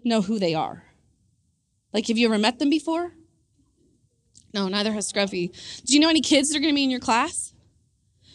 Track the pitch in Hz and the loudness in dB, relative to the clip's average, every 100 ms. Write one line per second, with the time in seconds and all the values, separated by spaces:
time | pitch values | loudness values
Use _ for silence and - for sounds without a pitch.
0 | 240 226 190 220 180 156 131 - - _ | -2 0 0 -2 0 -2 -4 -10 -20 _
1 | _ _ _ _ _ _ _ _ _ 214 | _ _ _ _ _ _ _ _ _ -2
2 | - 220 233 214 247 247 294 320 330 330 | 0 2 4 4 2 2 0 0 0 -4
3 | 349 - _ _ _ _ _ _ _ _ | -4 -10 _ _ _ _ _ _ _ _
4 | _ _ _ - _ 202 190 208 208 214 | _ _ _ -20 _ -4 -2 -2 -2 -4
5 | 190 - 202 190 170 - - - - 277 | -4 -2 -2 -2 -6 -8 -16 -12 2 4
6 | 320 320 - 294 285 302 311 285 269 254 | 4 2 4 2 2 0 0 2 0 -2
7 | - 226 302 - - - _ _ _ _ | 0 0 0 -6 -12 -16 _ _ _ _
8 | _ _ _ | _ _ _